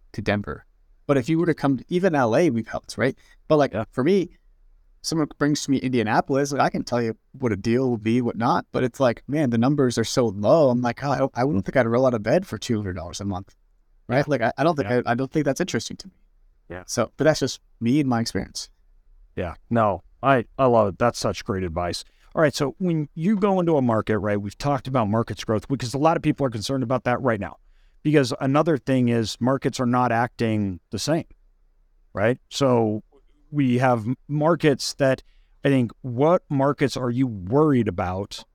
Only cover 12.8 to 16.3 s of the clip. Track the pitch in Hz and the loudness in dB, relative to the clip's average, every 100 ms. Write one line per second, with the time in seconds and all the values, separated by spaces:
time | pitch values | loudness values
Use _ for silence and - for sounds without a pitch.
12.8 | 101 90 82 - 101 92 - _ _ _ | -4 -8 -10 -8 -6 -6 -10 _ _ _
13.8 | _ _ - 123 143 139 117 - 151 151 | _ _ -2 -2 0 0 0 2 0 0
14.8 | 101 123 113 120 131 160 143 135 127 120 | 0 0 0 -2 -2 -2 -2 -2 -2 -4
15.8 | - - 190 - _ | -6 -12 -18 -20 _